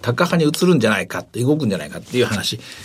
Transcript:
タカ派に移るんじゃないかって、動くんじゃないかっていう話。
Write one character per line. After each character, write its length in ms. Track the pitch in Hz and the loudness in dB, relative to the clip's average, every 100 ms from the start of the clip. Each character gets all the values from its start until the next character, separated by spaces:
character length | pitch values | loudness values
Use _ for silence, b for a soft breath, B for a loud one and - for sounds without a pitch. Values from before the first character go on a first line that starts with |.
タ 120 | 117 | -4
カ 120 | 120 170 | 0 2
派 120 | 180 | 2
に 60 | |
移 220 | 151 156 180 | 2 2 4
る 80 | 156 | 4
ん 40 | |
じ 80 | 107 | 4
ゃ 20 | |
な 100 | 98 | 0
い 80 | 92 | -2
か 120 | 92 | -8
っ 40 | |
て、 160 | - 107 | -8 -4
動 140 | 123 151 | 0 2
く 120 | 120 | 0
ん 20 | |
じ 60 | 90 | -2
ゃ 20 | |
な 80 | 76 | -6
い 40 | |
か 100 | 90 | -12
っ 20 | |
て 160 | - 123 | -6 0
い 40 | |
う 20 | 120 | 0
話。 340 | 107 - - B B | 0 -4 -6 B B